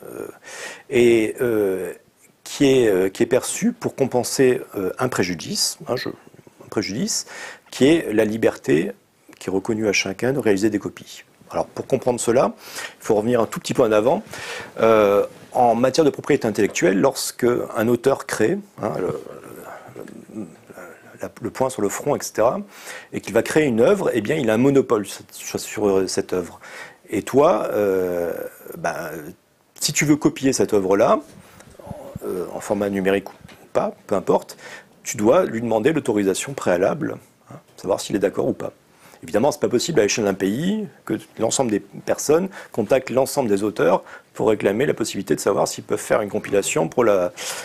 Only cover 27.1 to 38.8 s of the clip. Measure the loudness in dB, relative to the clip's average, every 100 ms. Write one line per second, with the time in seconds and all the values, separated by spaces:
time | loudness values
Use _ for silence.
27.1 | -6 0 4 4 4 0 0 2 2 0
28.1 | -2 -4 -4 -10 -14 -18 -8 -6 -6 -8
29.1 | -12 -14 -18 _ _ _ -6 -4 0 2
30.1 | 4 2 2 0 2 2 2 2 4 4
31.1 | 2 -2 -18 -20 -20 -20 -20 -18 -16 -16
32.1 | -10 -6 -6 -6 -8 -4 -2 0 0 2
33.1 | 0 -2 -12 -20 -20 -6 -4 -2 -6 -4
34.1 | -2 2 0 -2 -16 -20 -20 -20 _ -10
35.1 | 0 4 4 4 -2 -2 2 2 2 0
36.1 | 2 2 0 -4 -4 0 2 2 0 -4
37.1 | -8 -14 _ -20 -20 _ -8 -4 -4 -2
38.1 | 0 0 0 -2 -4 -8 -12